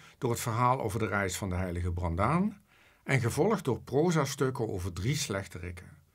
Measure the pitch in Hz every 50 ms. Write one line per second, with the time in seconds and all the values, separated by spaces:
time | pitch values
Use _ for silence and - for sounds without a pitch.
0 | - - - _ - 120 120 120 - 123 110 117 123 123 127 135 123 107 92 113
1 | 110 98 104 101 98 92 90 - 107 95 90 90 92 90 87 87 85 90 85 87
2 | 87 85 85 85 101 120 156 175 196 214 - - - _ _ - - - _ _
3 | _ - 135 131 123 117 - 139 160 208 226 190 170 139 110 107 - - 123 139
4 | 160 185 165 160 139 127 - - 139 131 127 131 117 104 104 92 87 95 85 87
5 | 90 127 156 156 - - 104 98 95 - - 92 87 90 87 - - - - -
6 | _ _